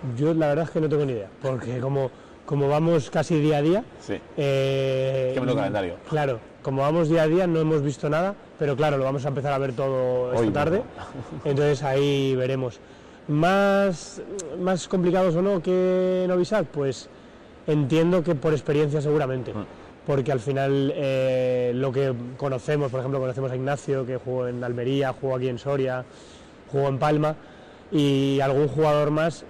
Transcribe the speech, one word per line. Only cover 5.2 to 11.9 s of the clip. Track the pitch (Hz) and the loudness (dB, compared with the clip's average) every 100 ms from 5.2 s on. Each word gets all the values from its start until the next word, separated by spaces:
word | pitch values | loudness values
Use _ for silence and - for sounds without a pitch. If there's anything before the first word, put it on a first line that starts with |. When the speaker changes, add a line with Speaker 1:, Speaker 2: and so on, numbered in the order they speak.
| 127 | 0
Speaker 2:
Es | |
que | 135 | 0
menudo | 123 117 | 0 0
calendario. | 98 104 92 87 - | 0 -2 -4 -6 -4
Speaker 1:
claro, | 156 147 117 - - | -2 0 -2 -8 -10
como | - 135 | -4 0
vamos | 139 160 156 | 2 2 2
día | 165 | 4
a | 156 | 4
día | 170 185 | 4 2
no | 160 | 2
hemos | 156 156 | 2 2
visto | 143 135 156 | 0 -2 -2
nada, | 151 190 202 - - | 0 0 -4 -14 -4
pero | 147 131 | -2 2
claro, | 151 143 | 2 2
lo | |
vamos | 131 135 | 0 -2
a | 139 | -2
empezar | 135 143 | -4 -2
a | 135 | -2
ver | 135 | -2
todo | 123 135 131 127 127 123 | -2 -2 0 0 0 0
esta | 127 | 0
Speaker 2:
Hoy, | 113 | 2
Speaker 1:
tarde, | 123 147 185 | 2 2 0
Speaker 2:
¿no? | 262 - - 135 - 151 | -2 -12 -14 -14 -12 -8
<laughs> | 147 | -2
Speaker 1:
entonces | 139 147 139 | 2 2 0
ahí | 143 | 0